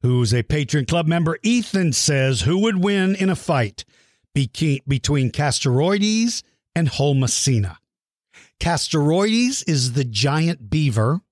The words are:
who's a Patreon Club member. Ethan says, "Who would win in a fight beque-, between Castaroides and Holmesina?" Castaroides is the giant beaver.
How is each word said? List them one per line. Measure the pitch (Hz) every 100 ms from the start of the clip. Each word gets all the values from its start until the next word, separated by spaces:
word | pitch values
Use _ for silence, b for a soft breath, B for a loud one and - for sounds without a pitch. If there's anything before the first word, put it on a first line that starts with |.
who's | 123 123 120
a | 120
Patreon | 113 151 143 151 131
Club | 170 160
member. | 170 160 160
Ethan | 214 240 214 196 175
says, | 123 - 143 131 127
"Who | 90 180
would | 226 190
win | 196 202 185 196
in | 190
a | 175
fight | - 151 110 - - b b b b -
beque-, | 131 - 160 139 -
between | 135 - 143 127
Castaroides | - 147 - 139 123 165 208 208 220 233 - - _ _ -
and | 156
Holmesina?" | - 143 135 131 - - 123 95 87 _ _ _ _ _ B B B
Castaroides | 165 165 - 160 147 170 208 220 247 269 -
is | 151 127
the | 123
giant | 127 107 139 147 165 151 107
beaver. | 151 147 110 110 170 _